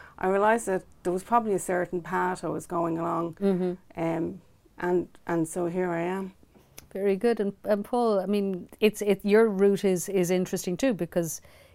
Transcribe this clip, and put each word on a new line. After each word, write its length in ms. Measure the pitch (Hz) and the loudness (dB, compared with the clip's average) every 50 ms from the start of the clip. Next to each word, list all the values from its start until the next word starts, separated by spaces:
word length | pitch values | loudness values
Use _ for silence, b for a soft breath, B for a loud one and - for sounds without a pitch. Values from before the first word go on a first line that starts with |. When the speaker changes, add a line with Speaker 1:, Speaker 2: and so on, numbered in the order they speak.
| B B B B | B B B B
Speaker 1:
I 80 | - | -2
realised 400 | 185 196 196 202 214 226 233 226 | 0 2 2 4 2 2 2 0
that 160 | 202 190 185 - - - - _ | -2 -4 -4 -4 -8 -20 -8 _
there 80 | 185 175 | -2 -2
was 100 | 185 185 | -2 -2
probably 300 | - 233 240 220 220 202 | 0 0 0 2 2 -2
a 80 | 180 | -2
certain 400 | - - 185 180 180 170 - 180 | -2 -2 -2 -2 -2 -2 -4 -8
path 420 | 165 175 185 185 180 180 185 - - | -6 -4 -4 -2 -2 -2 -4 -4 -6
I 60 | 160 | -6
was 180 | 156 160 156 | -6 -6 -8
going 320 | - 175 175 170 170 165 165 | -6 -4 -4 -2 -2 -2 -4
along, 360 | 170 170 170 165 170 170 160 | -4 -4 -4 -4 -4 -6 -6
Speaker 2:
Mm-hmm. 400 | - 196 196 190 175 185 180 180 185 - - - | -2 0 0 2 2 0 -2 -4 -6 -12 -16 -8
Speaker 1:
um, 440 | - 165 165 170 165 165 175 190 190 - _ _ _ _ _ _ - | -6 -4 -2 -2 -2 -4 -4 -6 -10 -16 _ _ _ _ _ _ -8
and, 280 | - 175 180 180 170 - - - _ - | -4 0 0 0 0 -2 -12 -16 _ -4
and 180 | 175 170 160 | -2 -2 -2
so 200 | 160 - 185 175 | -2 -2 -4 -4
here 240 | 170 170 185 185 180 | -2 -2 -2 -2 -2
I 100 | 170 170 | -2 -2
am. 320 | 170 175 185 190 190 185 - _ - _ b b b b b b - _ - | -2 -4 -4 -6 -6 -8 -12 _ -20 _ b b b b b b -20 _ -8
Speaker 2:
Very 220 | 196 196 202 196 | -2 0 0 0
good. 240 | 190 190 240 233 220 | 2 2 0 2 2
And, 140 | 214 202 196 - - | -2 -4 -4 -6 -2
and 220 | 202 214 202 202 | 0 0 0 0
Paul, 340 | - - 240 240 226 214 196 | -2 0 0 2 2 2 2
I 80 | 180 | 2
mean, 420 | 180 208 208 196 196 190 175 - - - - | 0 0 0 0 -2 -4 -6 -8 -12 -6 2
it's, 200 | - 214 208 - | 2 2 2 2
it, 200 | 208 208 196 196 - | 0 0 0 2 2
your 240 | 202 202 220 226 226 | 4 6 6 6 6
route 360 | 202 190 196 202 202 190 - | 4 4 4 4 4 4 2
is, 240 | 202 185 175 - - | 2 2 2 -2 -2
is 240 | 190 196 180 170 185 | 0 0 2 2 2
interesting 440 | 180 185 - - 180 - - 175 | 0 0 0 -4 -6 -4 -4 -2
too, 160 | 170 - 269 233 | 0 2 0 2
because 480 | 160 175 165 - 180 170 160 - - b b b b b b b | 0 -2 -2 -2 -2 -2 -2 -6 -10 b b b b b b b